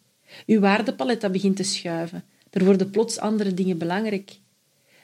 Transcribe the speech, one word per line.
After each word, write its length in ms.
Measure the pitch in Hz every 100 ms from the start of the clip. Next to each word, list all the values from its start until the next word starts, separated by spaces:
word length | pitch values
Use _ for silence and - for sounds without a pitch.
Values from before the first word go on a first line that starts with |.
| _ _ _ - -
Uw 140 | 214
waardepalet, 600 | 196 208 226 - 262 233
dat 120 | 202
begint 240 | 185 196 190
te 60 |
schuiven. 600 | 180 - 175 165 170 175 - _ _
Er 140 | 190
worden 260 | 185 196 190
plots 280 | 202 233 -
andere 360 | 208 220 202
dingen 240 | 180 190 170
belangrijk. 520 | 170 185 220 196 196 - _ _ _ _ _ _